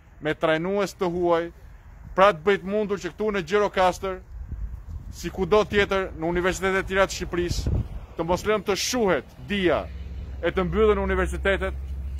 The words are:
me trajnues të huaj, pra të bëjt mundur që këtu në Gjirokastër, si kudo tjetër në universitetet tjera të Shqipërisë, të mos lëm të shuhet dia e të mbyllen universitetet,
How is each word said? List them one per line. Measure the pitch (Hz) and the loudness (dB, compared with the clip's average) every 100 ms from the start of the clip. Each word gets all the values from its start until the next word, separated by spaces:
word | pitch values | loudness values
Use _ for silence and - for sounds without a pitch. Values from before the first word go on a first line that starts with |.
| - - | -20 -6
me | 147 | -4
trajnues | 151 165 156 175 202 190 - | 0 2 2 2 0 -2 -2
të | 185 | -2
huaj, | 175 175 165 170 - - - - - - - | 0 2 2 2 -8 -20 -20 -20 -20 -6 6
pra | 202 | 6
të | 165 175 | 6 2
bëjt | 196 180 | 0 0
mundur | 208 208 196 | -2 -2 -4
që | 170 | -6
këtu | - 214 | -4 -2
në | 202 156 | -2 0
Gjirokastër, | 208 196 196 185 175 190 185 - - - - - - - - - | 2 2 4 2 2 -4 -8 -10 -14 -10 -8 -8 -10 -12 -12 -12
si | - 175 | -10 -8
kudo | - 180 208 196 | -4 2 4 4
tjetër | 208 196 196 185 156 | 2 2 0 -2 -4
në | 160 | -2
universitetet | 175 180 165 190 190 185 | 2 2 0 0 0 0
tjera | 190 190 | 2 2
të | - | 0
Shqipërisë, | 175 175 175 - - - - - - - | -4 -2 -2 -2 0 -2 -2 -8 -12 -6
të | 165 | 0
mos | 180 202 | 0 2
lëm | 214 190 | 0 0
të | 185 | -2
shuhet | - 254 202 151 - - 127 | 0 0 2 2 -2 -14 -4
dia | 202 175 127 85 - - - - - | 0 2 2 0 -8 -10 -10 -10 -4
e | 127 | -2
të | 147 180 | 0 0
mbyllen | 180 220 196 | 4 4 4
universitetet, | 196 190 180 - 196 185 190 - - - - - | 2 0 0 0 0 0 -2 -6 -8 -8 -8 -8